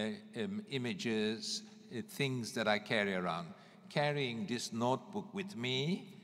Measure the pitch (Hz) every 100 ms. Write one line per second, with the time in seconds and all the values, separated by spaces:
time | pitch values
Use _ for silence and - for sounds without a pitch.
0 | 107 104 - 120 101 104 104 135 120 98
1 | 117 110 107 110 - - - - - 120
2 | 107 - 139 127 107 117 107 104 - 113
3 | 101 92 90 82 82 - - - - 156
4 | 147 147 131 113 - 120 - 113 120 127
5 | - 104 - 98 98 110 123 131 147 214
6 | - -